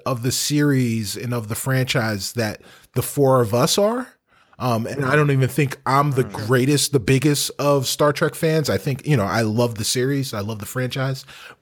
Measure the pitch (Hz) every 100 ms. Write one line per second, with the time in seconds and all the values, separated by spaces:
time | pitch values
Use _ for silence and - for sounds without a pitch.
0 | - 123 127 131 - 147 147 135 123 113
1 | 101 - 120 120 107 110 135 131 131 139
2 | 113 104 98 120 107 - - - _ -
3 | - - 135 131 113 120 156 - 202 240
4 | 254 _ _ _ _ _ 127 113 117 131
5 | 135 151 147 135 127 - 139 - - 135
6 | 147 131 117 98 104 127 131 143 - 135
7 | 98 131 151 143 - - 143 143 131 -
8 | 147 143 156 - 160 160 143 98 - 131
9 | - 139 98 104 113 107 120 107 107 127
10 | 127 143 135 107 101 110 101 - 127 135
11 | 131 131 - - - -